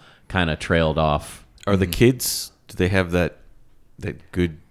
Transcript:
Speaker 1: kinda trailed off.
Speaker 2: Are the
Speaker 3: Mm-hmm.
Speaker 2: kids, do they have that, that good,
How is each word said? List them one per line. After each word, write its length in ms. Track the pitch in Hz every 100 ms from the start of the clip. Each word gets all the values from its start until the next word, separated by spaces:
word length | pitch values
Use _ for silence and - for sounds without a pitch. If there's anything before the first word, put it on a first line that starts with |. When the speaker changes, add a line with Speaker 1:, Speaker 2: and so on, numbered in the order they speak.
| - - -
Speaker 1:
kinda 280 | 95 85 78
trailed 420 | - 85 80 76
off. 480 | 78 73 - - - - -
Speaker 2:
Are 100 | 98
the 100 | 92
Speaker 3:
Mm-hmm. 60 |
Speaker 2:
kids, 600 | - 117 127 - - - - -
do 80 | -
they 120 | 90
have 220 | 95 90
that, 260 | 87 82 - - - - - - -
that 320 | 98 71 -
good, 260 | 90 87 78 -